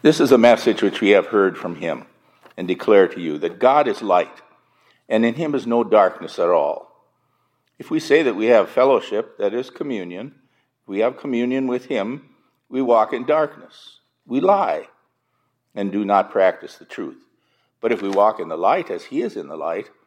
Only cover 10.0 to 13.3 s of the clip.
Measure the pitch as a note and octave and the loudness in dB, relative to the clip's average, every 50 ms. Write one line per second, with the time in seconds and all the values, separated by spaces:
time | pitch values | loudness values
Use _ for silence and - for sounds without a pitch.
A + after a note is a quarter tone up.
10 | F2+ F2 F2 F#2 A#2 C#3+ _ _ _ _ _ _ _ _ _ _ _ - G2 G2+ | -8 -10 -12 -12 -14 -14 _ _ _ _ _ _ _ _ _ _ _ -8 -4 -2
11 | A2 B2 B2+ - - D3 B2+ A#2 A#2+ B2 B2+ C3+ C3+ B2+ B2 B2 B2+ - C#3 A2 | -2 -2 -2 -6 -8 -4 -4 -2 -2 -2 -2 -4 -4 -4 -4 -6 -6 -6 -6 -6
12 | G2 A2 C3 C#3+ _ _ _ _ _ _ _ _ _ _ B2+ C3 C3+ B2 A#2+ - | -4 -6 -8 -12 _ _ _ _ _ _ _ _ _ _ -6 -4 0 2 4 2
13 | D#3 - C#3+ A#2+ B2 C3 | 2 0 -4 -8 -2 -2